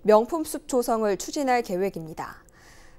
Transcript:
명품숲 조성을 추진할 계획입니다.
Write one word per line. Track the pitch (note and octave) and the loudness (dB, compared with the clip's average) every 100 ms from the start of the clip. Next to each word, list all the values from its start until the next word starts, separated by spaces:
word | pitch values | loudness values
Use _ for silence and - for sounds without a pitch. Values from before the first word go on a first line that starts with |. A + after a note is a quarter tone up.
명품숲 | G3 G#3+ A#3 E4 D#4 D4+ - | 4 6 6 -2 -4 -8 -2
조성을 | B3+ A#3+ A3+ G#3+ F#3+ | -2 0 0 0 -2
추진할 | - D#4 C4+ B3 | -4 -4 0 0
계획입니다. | A#3 F3+ G3 F3+ D#3+ D#3+ C#3+ - - - - - - | 0 -2 -4 -4 -10 -12 -12 -14 -20 -20 -20 -20 -20